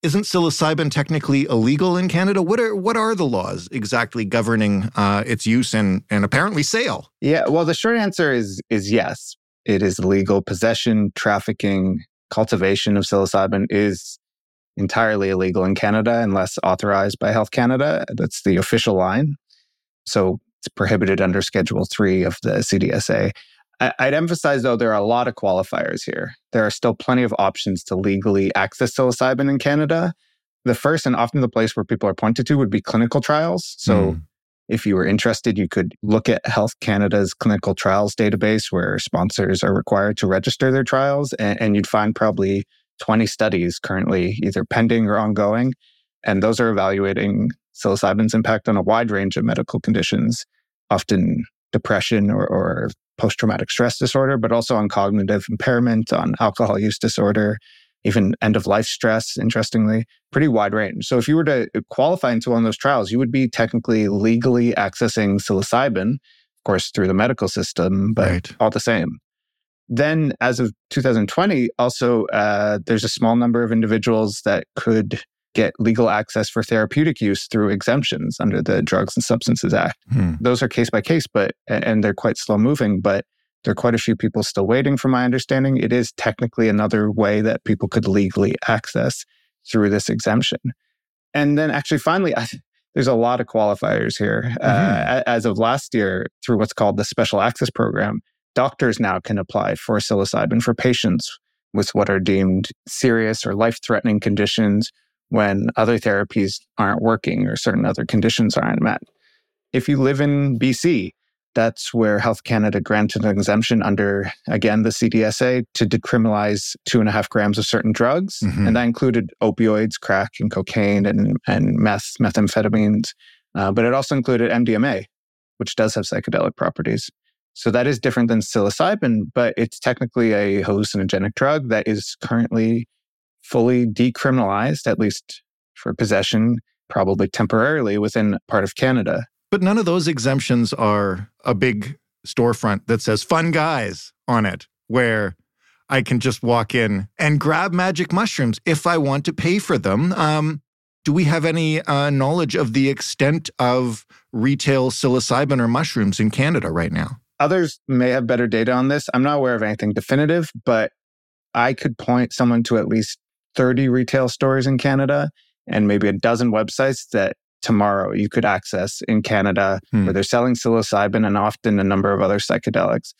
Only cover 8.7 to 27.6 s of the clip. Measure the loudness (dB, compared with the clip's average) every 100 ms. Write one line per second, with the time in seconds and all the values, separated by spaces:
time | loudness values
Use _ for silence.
8.7 | -2 2 0 0 -6 -14 -20 _ _ -2
9.7 | 2 2 0 2 2 2 0 0 -2 0
10.7 | 0 0 2 0 -2 0 0 -2 -4 -2
11.7 | 0 0 -2 -8 _ _ -4 0 0 0
12.7 | 0 0 0 0 0 0 0 0 -2 0
13.7 | 0 0 -2 -10 -20 _ _ _ _ _
14.7 | -6 -2 0 0 0 0 0 0 0 0
15.7 | 0 0 0 0 0 0 0 -2 -2 -2
16.7 | 0 0 0 0 -2 -2 0 -2 0 0
17.7 | 2 0 -2 -4 -4 -6 -2 0 0 2
18.7 | 0 2 0 0 0 -2 -4 _ _ _
19.7 | _ _ _ -4 0 0 -2 _ _ -16
20.7 | -4 0 2 2 2 2 0 -2 -2 -2
21.7 | -2 -4 0 2 2 0 -2 -2 -2 0
22.7 | 0 0 -2 0 0 0 -4 -18 _ _
23.7 | _ -4 0 0 2 0 0 0 2 2
24.7 | 0 2 2 2 0 0 -2 0 0 -2
25.7 | -4 -4 -6 -6 -8 -8 -12 _ 0 0
26.7 | 0 -2 -2 0 0 0 0 0 0